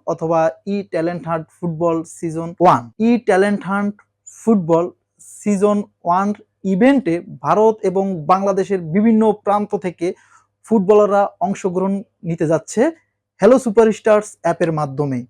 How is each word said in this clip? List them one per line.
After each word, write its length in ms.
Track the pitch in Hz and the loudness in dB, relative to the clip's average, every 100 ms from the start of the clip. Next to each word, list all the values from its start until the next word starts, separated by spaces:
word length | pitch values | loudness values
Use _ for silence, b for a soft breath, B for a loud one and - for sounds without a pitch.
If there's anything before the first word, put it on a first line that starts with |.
| - | -8
অথবা 280 | 165 160 165 160 - - | -6 -2 0 0 -4 -8
ই 20 | 202 196 | -8 -6
ট্যালেন্ট 300 | 170 165 175 165 | -4 -4 -6 -6
হান্ট 180 | 165 160 _ | -8 -8 _
ফুটবল 400 | 175 156 170 165 165 - | -8 -4 -2 -2 -6 -10
সিজন 320 | 170 156 170 170 | -8 -8 -10 2
ওয়ান। 200 | 175 135 117 - 226 | 2 2 -2 -2 0
ই 20 | 240 233 | 0 2
ট্যালেন্ট 360 | 185 202 202 175 | 2 2 -2 -4
হান্ট 240 | 196 202 208 _ _ - - | -4 -4 -8 _ _ -20 -6
ফুটবল 440 | 220 214 160 165 175 - _ _ - - | 0 0 2 0 -2 -10 _ _ -20 -10
সিজন 380 | 208 196 208 208 208 _ 175 | -4 0 0 0 -4 _ -2
ওয়ান 220 | 180 202 208 _ _ 190 | -2 -2 -6 _ _ -4
ইভেন্টে 400 | 190 247 277 - 170 - 143 | 2 4 4 0 -4 -6 -8
ভারত 320 | 143 185 220 220 190 | 0 2 2 2 -2
এবং 140 | 180 196 180 143 | -2 -2 -4 0
বাংলাদেশের 480 | 190 202 196 190 196 160 | 0 2 -2 -2 -4 -2
বিভিন্ন 280 | 185 226 220 220 208 | 0 2 4 2 0
প্রান্ত 260 | - 208 208 196 | -2 -2 -2 -6
থেকে 220 | 180 - 170 - b b b _ - | -6 -6 -8 -8 b b b _ -2
ফুটবলাররা 560 | 220 185 208 208 202 196 - 180 | 0 4 4 4 2 0 -4 -6
অংশগ্রহণ 480 | 196 190 180 190 196 - _ 165 | -4 -4 -2 -4 -4 -10 _ -8
নিতে 160 | 170 156 | -4 0
যাচ্ছে 300 | 160 - 214 302 330 b _ _ _ | -2 -2 -2 -2 -2 b _ _ _
হ্যালো 160 | 202 262 | 4 4
সুপারস্টারস 640 | 240 202 220 202 220 208 208 - | 4 2 2 2 2 2 0 -6
অ্যাপের 280 | 170 170 165 156 | -4 -2 -2 -2
মাধ্যমে। 400 | 147 135 147 127 | -4 -4 -4 -4